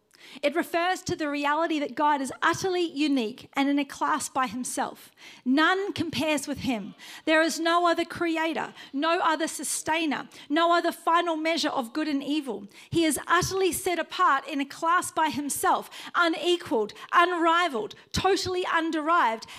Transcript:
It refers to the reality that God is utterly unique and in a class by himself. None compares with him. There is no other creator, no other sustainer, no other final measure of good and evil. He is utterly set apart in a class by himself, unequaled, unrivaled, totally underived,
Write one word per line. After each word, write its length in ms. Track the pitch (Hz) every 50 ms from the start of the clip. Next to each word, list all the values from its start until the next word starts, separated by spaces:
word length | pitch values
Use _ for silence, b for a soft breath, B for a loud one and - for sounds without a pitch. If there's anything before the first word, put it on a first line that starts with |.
| _ _ B B B B B B B
It 120 | 294 285
refers 460 | 339 - - - 339 339 370 370 - -
to 120 | - 349
the 140 | 285 311 285
reality 500 | 285 285 285 285 294 311 330 339 311 302
that 160 | 285 285 240
God 260 | - 302 294 302 269
is 120 | 269 240 - -
utterly 400 | - 320 339 - - 381 359 359
unique 680 | 349 - 247 277 302 302 285 262 226 226 247 - - - -
and 140 | 277 277 285
in 100 | 285 285
a 60 | 285
class 440 | 277 - - 311 285 311 294 - -
by 180 | - 269 262 220
himself. 640 | 190 254 247 - - 285 233 - - - - - _ B B B B B B
None 500 | 247 262 294 311 339 370 392 392 403 -
compares 540 | - 339 330 - 233 311 311 302 277 - 302
with 120 | 269 185
him. 360 | 175 247 247 214 190 208 180 B B B B B B
There 160 | 311 320 311
is 180 | 320 320 - 302
no 280 | 330 330 339 349 349 339
other 180 | 330 339 330
creator, 680 | 339 - - 349 339 320 320 320 330 302 - - - - B B B B
no 260 | 269 311 320 330 370
other 280 | - 330 311 302 330 302
sustainer, 840 | - - 311 - - - - 320 311 330 330 302 247 - - - B B B B
no 240 | 285 330 339 339 339
other 180 | 339 330 339
final 460 | - - - 349 330 339 349 349 320 311
measure 320 | 311 320 339 285 294 294
of 240 | - - 233 226 -
good 160 | 311 311 311
and 120 | 285 277
evil. 460 | 277 269 294 311 269 262 202 202 202 - B B B B
He 160 | - 339 330
is 140 | 320 247 - -
utterly 460 | - 330 349 359 - 370 381 381 359
set 280 | 277 - - 370 349 330
apart 460 | 311 - - - 359 330 277 269 - -
in 120 | 320 277
a 60 | 277
class 460 | 277 - - 339 330 349 359 - -
by 180 | - 339 311 -
himself, 600 | - 262 294 277 - - - 359 277 - 196 - B B B B B
unequaled, 800 | - 349 330 330 - - 349 349 339 - - 302 220 214 208 - B B B -
unrivaled, 840 | 339 349 359 359 339 330 330 330 349 359 339 269 214 - - - B B B
totally 520 | - - - 381 392 - - 359 370 359 370
underived, 800 | - - 330 320 330 320 311 294 - 339 349 285 226 226 226 - B B